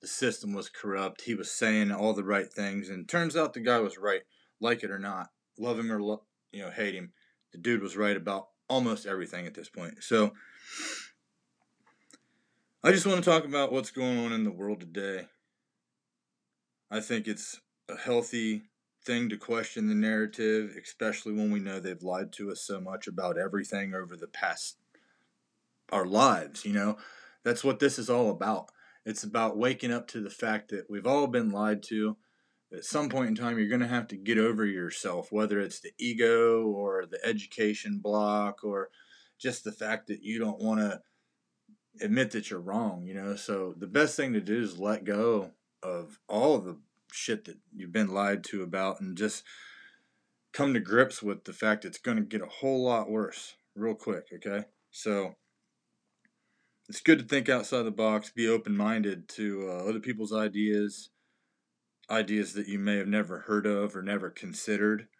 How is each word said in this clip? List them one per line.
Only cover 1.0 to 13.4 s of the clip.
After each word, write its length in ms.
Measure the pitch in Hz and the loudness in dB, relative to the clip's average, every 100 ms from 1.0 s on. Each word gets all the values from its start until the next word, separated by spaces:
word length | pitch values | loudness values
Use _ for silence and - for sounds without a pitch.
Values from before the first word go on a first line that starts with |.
| 95 - | -4 -6
he 140 | - | -6
was 160 | 110 - | -6 -6
saying 420 | - 113 107 101 | 0 2 4 2
all 220 | 98 107 | 2 2
the 100 | 101 | 2
right 260 | 95 101 95 | 2 0 0
things, 380 | - 101 101 95 | -4 -4 -4 -6
and 180 | 95 87 | -10 -2
turns 300 | 170 165 160 | 0 2 2
out 160 | 151 | 0
the 80 | 123 | 0
guy 180 | 113 117 | 2 4
was 200 | 104 - | 2 0
right, 240 | 101 98 - _ _ - | 0 0 -2 _ _ -2
like 220 | 113 120 | 0 0
it 80 | 104 | -2
or 80 | 98 | -6
not, 300 | 98 92 90 _ _ - | -6 -6 -10 _ _ -6
love 220 | 120 113 | -4 -2
him 140 | 117 | -2
or 100 | 107 | -2
lo-, 220 | 101 107 _ _ _ | -2 -4 _ _ _
you 100 | 101 | -12
know, 100 | 92 | -8
hate 220 | 101 104 | -4 -4
him, 200 | 95 87 - _ _ _ | -4 -10 -16 _ _ _
the 60 | 87 | -4
dude 220 | 117 117 | 0 0
was 160 | 95 95 | 0 0
right 200 | 104 98 | 2 0
about 320 | 85 98 - _ - | -2 -4 -6 _ 0
almost 380 | 131 120 107 98 | 2 2 0 -4
everything 400 | 95 80 90 87 | -6 -6 -8 -10
at 80 | |
this 140 | 85 78 | -12 -14
point. 340 | - 85 - | -12 -12 -12
So, 300 | - 113 104 - - - - - - - - _ _ _ _ _ _ _ _ _ _ - _ _ _ _ _ _ | 2 4 4 0 -18 -20 -16 -10 -8 -10 -12 _ _ _ _ _ _ _ _ _ _ -20 _ _ _ _ _ _
I 80 | 160 | 6
just 160 | 190 190 | 6 6
wanna 160 | 180 | 4
talk 220 | 175 160 | 6 6